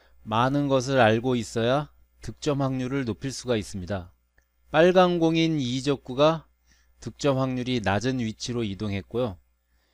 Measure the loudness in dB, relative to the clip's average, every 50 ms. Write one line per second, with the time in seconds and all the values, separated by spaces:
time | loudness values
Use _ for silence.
0 | _ _ -20 -18 -8 -2 0 2 2 2 2 0 2 2 2 0 2 2 4 6
1 | 6 6 4 4 2 0 0 -2 -4 -4 -4 -2 0 2 0 0 -2 -6 _ _
2 | _ _ _ _ -14 -14 -14 -6 -4 -2 0 0 0 -2 -2 -4 -4 -4 -4 -4
3 | -4 -4 -6 -6 -8 -8 -8 -8 -4 -2 -2 -2 -2 -6 -8 -10 -6 -6 -6 -8
4 | -8 -12 _ _ _ _ _ _ _ _ _ _ _ _ 2 4 4 6 6 6
5 | 4 4 4 2 2 2 2 2 2 2 0 0 -2 -2 -4 -2 -2 -2 -2 -2
6 | -4 -6 0 2 4 4 2 0 -6 _ _ _ _ _ _ _ _ _ _ _
7 | -14 -14 -10 -2 0 0 2 2 0 -2 -2 -4 -2 -2 -2 -2 0 0 0 0
8 | 0 -2 -2 -2 -4 -4 -6 -8 -8 -6 -4 -4 -4 -4 -6 -6 -6 -6 -6 -6
9 | -8 -6 -4 -4 -4 -4 -6 -10 _ _ _ _ _ _ _ _ _ _